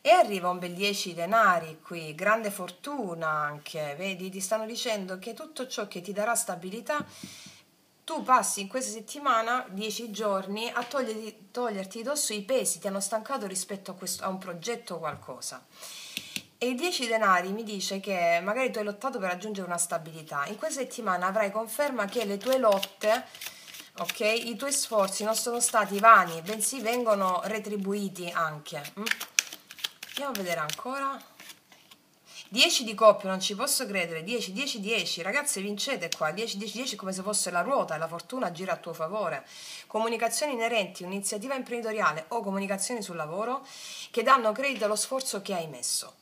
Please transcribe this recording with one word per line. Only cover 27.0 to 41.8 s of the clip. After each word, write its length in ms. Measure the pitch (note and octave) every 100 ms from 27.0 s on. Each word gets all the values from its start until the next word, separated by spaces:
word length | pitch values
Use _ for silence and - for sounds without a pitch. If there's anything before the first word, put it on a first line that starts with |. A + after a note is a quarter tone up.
| A#3 G3+ F#3 F3+
retribuiti 840 | G3 A3 G3+ G#3 F#3+ G#3 G3 F3+ F3
anche. 480 | E3+ D#3+ D3+ - D3+ C#3+ -
Mm? 40 | A3+ - - - - - - - - - -
Andiamo 220 | - C#4
a 40 | G#3+
vedere 240 | F3+ E3
ancora. 600 | D3+ - B3 C#4 C4+ C4+ - - - - _ - - - _ _ - - -
Dieci 320 | G#3+ D#4+ -
di 120 | A#3 G3+
coppia, 340 | A3 G#3 F#3+
non 100 | F#3+
ci 140 | F#3+
posso 320 | G3+ C#4 - A3+
credere. 380 | G3 E3 D#3+
Dieci, 280 | E3+ A#3+ F#3+
dieci, 280 | G3 C#4 B3
dieci. 420 | G3 A3+ E3+ -
Ragazze, 400 | F3 C4 D4 G3
vincete 480 | G3 G3+ - B3 E3
qua. 220 | - D#3
Dieci, 260 | F#3 A3+ G3
dieci, 200 | G#3+ G#3
dieci, 180 | C4 G3+
come 180 | F#3+
se 80 | F#3
fosse 300 | F#3+ G#3 F#3
la 100 | F3
ruota 320 | F#3+ C4+ F3+
e 60 | D#3
la 80 | D#3+
fortuna 440 | E3+ - C4 G3
gira 220 | E3 F#3
a 40 | E3
tuo 140 | F3
favore. 540 | D#3 D#3+ G#3+ F3+ C#3+ - - - - -
Comunicazioni 680 | G#3+ A3+ A3+ A#3 - D4+
inerenti, 500 | B3 A3+ A#3 F#3 -
un'iniziativa 500 | F3+ G3 G3+ G#3+ B3+
imprenditoriale 720 | C4+ B3 A#3+